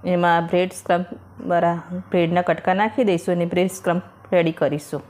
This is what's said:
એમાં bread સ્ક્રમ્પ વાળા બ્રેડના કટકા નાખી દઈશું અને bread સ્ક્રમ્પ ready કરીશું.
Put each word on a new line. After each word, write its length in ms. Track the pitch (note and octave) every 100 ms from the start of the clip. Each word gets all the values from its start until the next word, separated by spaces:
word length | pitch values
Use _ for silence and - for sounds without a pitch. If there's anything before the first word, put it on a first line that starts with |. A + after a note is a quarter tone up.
એમાં 420 | F3+ F3+ F3 E3+ E3+
bread 260 | F3 F#3
સ્ક્રમ્પ 360 | - - F3 F3+ - - - -
વાળા 520 | E3+ E3+ E3+ E3 F3+ -
બ્રેડના 320 | F3+ E3 F3
કટકા 320 | F3 E3 -
નાખી 300 | F#3 G#3+ A#3+
દઈશું 320 | A3 E3+ - F3
અને 100 | E3+
bread 220 | F3 F#3
સ્ક્રમ્પ 360 | - F#3 F3 - - -
ready 200 | F3+ D#3+
કરીશું. 520 | D#3+ D3 D3 - C#3+